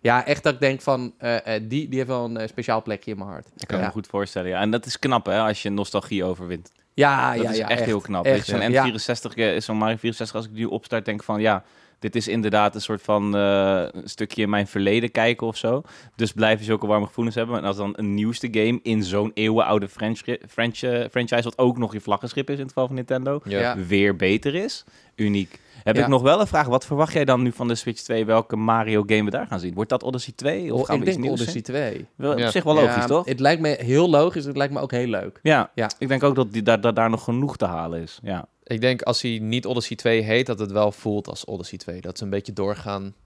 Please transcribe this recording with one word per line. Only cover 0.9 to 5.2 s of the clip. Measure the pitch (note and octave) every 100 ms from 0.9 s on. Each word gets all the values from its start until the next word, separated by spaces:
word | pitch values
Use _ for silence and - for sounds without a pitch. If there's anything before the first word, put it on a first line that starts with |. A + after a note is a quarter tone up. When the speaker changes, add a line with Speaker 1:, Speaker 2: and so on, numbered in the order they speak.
| C3 B2 _
Speaker 1:
eh, | A#2+ A#2 - A2
eh, |
die, | A2 C3+ D3+
die | C3
heeft | B2+
wel | B2+ A#2+
een, | A2+
eh, | A2
speciaal | - A#2+ A2+
plekje | A2 G#2 -
in | G2+
mijn | G2
hart. | E2 - -
Speaker 2:
Ik | -
kan | G2
Speaker 1:
Ja. | G2
Speaker 2:
me |
goed | G#2+ G2
voorstellen, | G2+ G2 F#2+ F2+
ja. | F#2
En | G#2
dat | A2+ A#2+
is | -
knap, | C#3+ A#2+